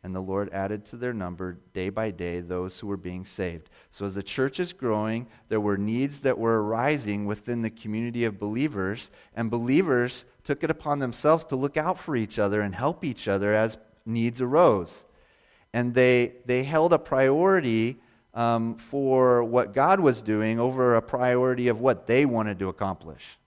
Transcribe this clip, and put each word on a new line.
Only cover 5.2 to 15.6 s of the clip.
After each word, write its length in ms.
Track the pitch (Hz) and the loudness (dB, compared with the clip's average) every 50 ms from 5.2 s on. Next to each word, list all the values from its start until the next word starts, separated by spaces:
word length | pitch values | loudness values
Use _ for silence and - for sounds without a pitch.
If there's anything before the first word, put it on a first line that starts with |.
| 120 - - - _ _ | -6 -10 -18 -20 _ _
there 100 | 110 110 | -2 0
were 160 | 104 104 101 | 0 0 0
needs 460 | 98 101 107 113 123 135 139 143 143 | 0 0 -2 -2 -2 -2 -4 -4 -2
that 160 | - 135 123 - | -2 -2 0 0
were 240 | 113 113 113 110 | 0 2 2 2
arising 640 | 107 104 110 113 123 143 156 143 120 104 104 101 104 | 2 0 -2 0 0 0 -2 -2 -2 -4 -4 -4 -2
within 340 | 101 107 - - - 120 120 | -4 -6 -6 -6 -6 -4 -4
the 80 | 113 110 | -4 -6
community 560 | 110 - - 107 107 110 117 120 117 120 117 | -6 -8 -8 -6 -4 -4 -4 -4 -2 -2 -2
of 140 | 113 101 92 | -2 -2 -4
believers, 720 | 104 104 107 120 143 156 131 101 95 95 104 117 - - _ - - _ _ | -6 -4 -2 -2 -2 -2 -2 -2 -2 -2 -4 -6 -10 -18 _ -20 -20 _ _
and 160 | - 117 113 | -6 -4 -2
believers 720 | 117 120 117 120 131 160 190 170 135 123 120 127 - - - _ _ _ | -2 -2 0 2 2 2 4 4 2 2 2 0 -4 -10 -18 _ _ _
took 220 | _ - 143 - - | _ -6 -4 -4 -2
it 60 | 151 | -4
upon 300 | 156 151 - 151 147 143 | -4 -4 -2 -4 -2 -2
themselves 440 | 139 123 - - - 151 160 165 160 | -2 -6 -6 0 2 2 2 2 2
to 120 | - 143 | -4 -4
look 200 | 131 135 143 143 | -2 -2 -2 -2
out 220 | 156 151 170 185 175 | -2 -2 -2 -4 -4
for 180 | - - 151 | -6 -4 -2
each 220 | 120 110 104 - - | -2 -2 -2 0 0
other 240 | 104 101 101 107 | 0 2 2 0
and 120 | 104 101 95 | -2 -2 -4
help 300 | 90 120 147 156 - - | -2 -2 -2 -2 -2 -6
each 240 | 147 120 - - 107 | -8 -6 -6 -4 -2
other 260 | 98 95 101 104 107 | -2 0 2 2 2
as 220 | 107 110 113 110 - _ _ _ _ _ | 2 2 0 -2 -8 _ _ _ _ _
needs 340 | 110 113 117 113 120 117 120 | -6 -2 0 0 -2 -2 -2
arose. 640 | 131 123 135 156 180 156 110 98 87 80 - - - _ _ _ _ _ _ _ _ _ _ _ | -4 0 4 6 6 6 6 4 -2 -6 -12 -20 -20 _ _ _ _ _ _ _ _ _ _ _